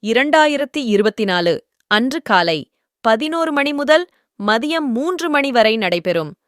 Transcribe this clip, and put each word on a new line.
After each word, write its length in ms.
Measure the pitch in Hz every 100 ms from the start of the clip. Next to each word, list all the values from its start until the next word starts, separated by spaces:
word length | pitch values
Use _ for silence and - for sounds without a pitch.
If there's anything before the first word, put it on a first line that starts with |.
இரண்டாயிரத்தி 760 | 208 226 285 311 302 285 285 311
இருபத்தி 460 | 254 202 214 220
நாலு 400 | 202 180 175 160 _ _ _
அன்று 360 | 208 247 311
காலை 480 | - 196 170 160 - _ _ _
பதினோரு 520 | 233 220 302 330 320
மணி 200 | 294 285
முதல் 360 | 285 285 311 359 _ _ _ 208
மதியம் 420 | 226 294 330 294
மூன்று 380 | 226 311 370 330
மணி 200 | 294 277
வரை 260 | 240 220 226
நடைபெறும். 580 | 190 175 175 170 156 -